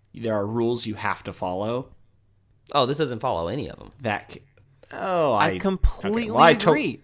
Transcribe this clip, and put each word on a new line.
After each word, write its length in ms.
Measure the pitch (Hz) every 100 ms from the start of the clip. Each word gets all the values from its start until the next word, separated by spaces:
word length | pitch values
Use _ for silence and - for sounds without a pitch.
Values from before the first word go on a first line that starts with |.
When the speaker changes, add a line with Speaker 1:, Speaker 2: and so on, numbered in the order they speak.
| _
Speaker 1:
There 200 | - 113
are 120 | 107 101
rules 400 | 117 117 120 110
you 80 | 95
have 280 | 104 92
to 100 | -
follow. 560 | 95 92 92 104 123 131 - - _ _ _ _ _ -
Speaker 2:
Oh, 120 | 143 123
this 120 | 143
doesn't 200 | 147 117
follow 280 | 127 92 85
any 200 | 127 -
of 80 | -
them. 120 | - -
Speaker 1:
That 300 | 117 104 -
c-, 80 | - - _ _ _ -
oh, 400 | - 190 180 151
Speaker 3:
I 180 | - 156
Speaker 1:
I 60 | 185
Speaker 3:
completely 680 | 196 190 - - 202 220
Speaker 1:
okay, 80 | 226
well, 80 | 127
I 100 | 160 143
to- 140 | -
Speaker 3:
agree. 300 | 160 214 117